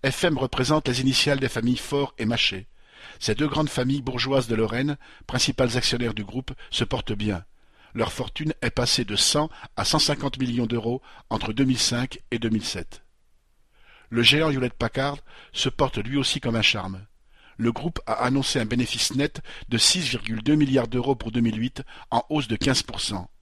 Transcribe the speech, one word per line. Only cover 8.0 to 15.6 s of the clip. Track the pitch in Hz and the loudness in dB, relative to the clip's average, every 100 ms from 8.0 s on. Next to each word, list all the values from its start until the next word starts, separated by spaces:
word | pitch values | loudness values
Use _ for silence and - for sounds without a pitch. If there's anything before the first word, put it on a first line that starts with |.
| 143 | -4
fortune | - 120 - 156 156 | -2 -8 -4 -4 -2
est | 120 | -2
passée | - 120 - | 0 2 2
de | 110 104 | 0 2
cent | - 147 156 - - - | 2 2 0 -4 -14 -4
à | |
cent | - 156 | 0 2
cinquante | - 143 139 135 | 2 0 -2 -2
millions | 127 120 117 | -2 0 0
d'euros | 117 110 127 - - - | 0 -2 -4 -6 -20 -6
entre | 110 117 | -4 -2
deux | 110 135 | 2 2
mille | 123 | 4
cinq | - 120 127 - - | 2 0 -2 -6 -6
et | 120 | -2
deux | 113 | 0
mille | 110 | 0
sept. | - 95 87 - - _ _ _ _ _ _ _ - - - | -2 -6 -8 -12 -20 _ _ _ _ _ _ _ -20 -20 -6
Le | 117 | 2
géant | 123 147 160 | 4 4 2
Hewlett | 139 123 | 2 -2
Packard | - 117 - 139 143 - - - | -2 -4 -2 -4 -4 -12 -20 -14
se | - | -2